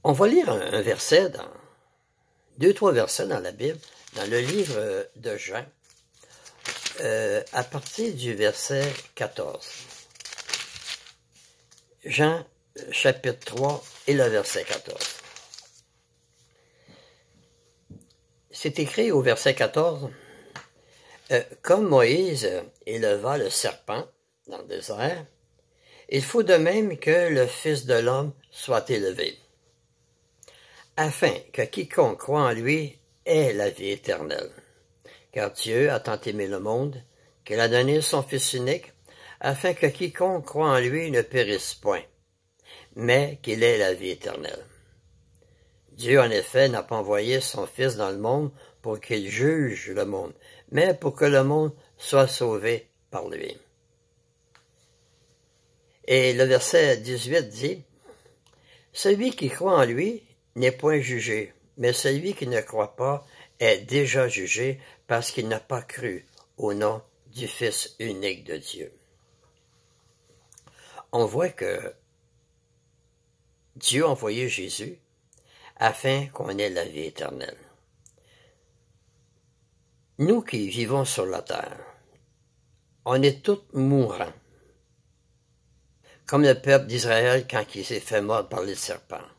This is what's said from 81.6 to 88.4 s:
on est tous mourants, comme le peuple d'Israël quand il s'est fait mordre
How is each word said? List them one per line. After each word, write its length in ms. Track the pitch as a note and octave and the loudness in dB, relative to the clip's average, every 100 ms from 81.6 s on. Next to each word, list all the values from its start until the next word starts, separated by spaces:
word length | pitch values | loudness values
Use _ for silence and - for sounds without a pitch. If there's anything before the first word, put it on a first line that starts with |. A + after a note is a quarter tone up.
| - - - - _ _ _ _ _ _ _ _ _ _ | -8 -12 -18 -20 _ _ _ _ _ _ _ _ _ _
on 180 | - C3 | -2 4
est 220 | C#3+ C#3 | 4 2
tous 180 | - G3+ _ | -2 -2 _
mourants, 580 | C#3 C3+ C#3 A#2 G2 F#2+ - _ _ _ _ _ _ _ _ _ _ _ _ _ _ _ _ _ - - | -2 2 4 2 -2 -8 -10 _ _ _ _ _ _ _ _ _ _ _ _ _ _ _ _ _ -20 0
comme 180 | C#3+ | 4
le 120 | C#3+ B2+ | 6 6
peuple 240 | C#3 C#3 A2 | 6 4 4
d'Israël 600 | A#2+ A#2 A2+ B2 B2+ B2+ | 0 2 4 4 2 2
quand 200 | A#2 G#2 G2+ | -4 -4 -8
il 80 | |
s'est 160 | F#2 G#2+ | -6 -4
fait 220 | - G#2+ | 0 -2
mordre 260 | G2+ A2 | 0 -2